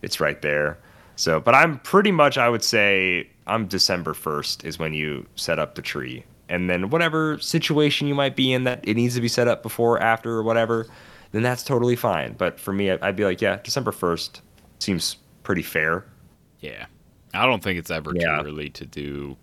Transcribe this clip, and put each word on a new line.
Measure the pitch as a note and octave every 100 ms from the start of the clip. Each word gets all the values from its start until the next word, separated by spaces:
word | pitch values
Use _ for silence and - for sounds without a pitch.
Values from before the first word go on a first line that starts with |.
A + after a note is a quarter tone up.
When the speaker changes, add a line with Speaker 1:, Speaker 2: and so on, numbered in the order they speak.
Speaker 1:
It's | - -
right | D2+ D2
there. | D2+ D2 D2 D#2+ - - - -
So, | - D#2+
but | A#2 B2+
I'm | E3 C#3+
pretty | - G3 G#3
much, | F3 C#3+ C3+
I | A#2+
would | A#2 -
say, | A2+ G2+ G2 F#2 F2+ - _ -
I'm | A2 G2
December | F#2+ - F2+ E2+
first | D2 - D2 C#2+ - -
is | D#2
when | D#2+
you | D#2 D2+ C#2 G1+ -
set | - D#2+
up | D2+ -
the |
tree. | - D2 B1+ B1 - - _
And | F2+ F2+
then | F2+ F#2+
whatever | D#3+ E3 D#3+ D#3 D3
situation | - E3 - D3+ D3+ - D3
you | C#3+
might | C#3 C3
be | C3
in | B2+ B2+
that | B2 -
it | A2
needs | A#2+ B2
to |
be | A#2
set | - A#2+
up | A2+
before, | A2 - A#2 A#2
after, | A2+ A2+ A#2
or | A2+
whatever, | A2 A#2 A2+ A#2 A2+ - - - -
then | G#2+
that's | A#2+ B2
totally | - B2+ A#2+ A#2+
fine. | A#2+ E2+ B1+
But | A1 F2+ -
for | -
me, | G2 G2
I, | F#2
I'd | F#2+ F#2+
be |
like, | G2+ F2
yeah, | G#2 F#2
December | - - A2
first | - F2+ E2 - - - - - _
seems | - F2+ - - _ -
pretty | - F#2
fair. | D2+ D#2+ D#2 F2 - - - _ _ _
Speaker 2:
Yeah. | D2 G#1 - - _ _ _
I | F#2+ B2
don't | A#2
think | G2+ F2+
it's | D#2+
ever | E2 D2+
Speaker 1:
Yeah. | F2 E2 D2+
Speaker 2:
too | D2
early | D2+ D2+
to | - C2+
do | - C#2+ C#2+ C#2+ C2+